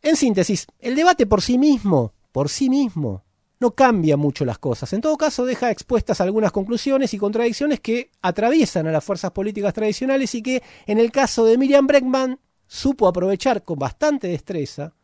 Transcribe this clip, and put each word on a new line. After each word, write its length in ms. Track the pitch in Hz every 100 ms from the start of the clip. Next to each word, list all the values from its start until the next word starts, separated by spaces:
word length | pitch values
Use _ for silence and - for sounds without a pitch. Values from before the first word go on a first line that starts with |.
En 120 | 302 311
síntesis, 500 | 254 190 175 196 - _
el 160 | 240 262
debate 320 | 339 349 214
por 160 | 208
sí 160 | - 247
mismo, 540 | 294 262 202 151 113 _ _
por 180 | 127 143
sí 220 | - 262
mismo, 520 | 269 254 165 127 95 _ _ _ _
no 160 | 247 -
cambia 420 | 262 214 156 143
mucho 280 | 147 - 131
las 120 | 113
cosas. 340 | 139 117 -
En 80 | 196
todo 140 | 311 311
caso, 300 | 311 - 254
deja 240 | 247 -
expuestas 520 | - - 240 - 202
algunas 300 | 185 214 214
conclusiones 640 | 208 196 233 277 269 269
y 60 | 202
contradicciones 640 | 202 220 233 226 294 277
que 280 | - 233 - _
atraviesan 640 | 185 180 226 320 247 180 160
a 40 |
las 120 | 156
fuerzas 260 | - 190 185
políticas 460 | - 208 208 202 220
tradicionales 580 | 214 202 262 269 262
y 80 | 240
que, 220 | 233 254 - - -
en 100 | 214
el 140 | 233
caso 340 | 269 262 - 226
de 140 | 233
Miriam 260 | 269 277 277
Bregman, 540 | 285 254 262 262 254 _ _ _
supo 420 | - 262 269 196
aprovechar 560 | 175 185 196 269 220
con 140 | - 151
bastante 500 | 135 - 302 285 269
destreza. 680 | 165 - 175 135 - 156 _